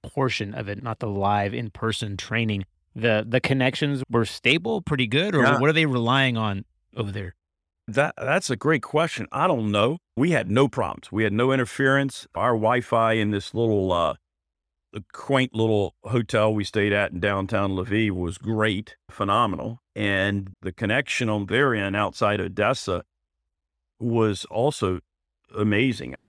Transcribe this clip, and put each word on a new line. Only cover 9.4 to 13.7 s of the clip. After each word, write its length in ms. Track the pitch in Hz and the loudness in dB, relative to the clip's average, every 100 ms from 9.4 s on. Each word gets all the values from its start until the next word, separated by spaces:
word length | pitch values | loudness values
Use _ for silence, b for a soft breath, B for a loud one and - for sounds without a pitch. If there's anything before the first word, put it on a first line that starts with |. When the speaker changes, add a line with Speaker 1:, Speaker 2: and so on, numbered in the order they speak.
| 175 | 0
Speaker 2:
don't 260 | 139 107 | 0 0
know. 280 | 104 113 160 _ - | 2 2 0 _ 0
We 160 | 156 | 2
had 180 | 151 92 | 2 2
no 180 | 107 139 | 4 4
problems. 440 | - 90 50 - | 2 -4 -4 -8
We 120 | 107 | -2
had 80 | 107 | 0
no 200 | 104 127 | 2 2
interference. 760 | 135 120 - 135 139 135 - - | 2 0 0 4 4 2 -4 -12
Our 200 | - 110 | -2 0
Wi-Fi 600 | 113 110 123 120 117 113 | 2 2 0 0 2 2
in 160 | 113 104 | 2 2
this 240 | 104 - | 0 -4
little, 380 | 110 117 | -2 2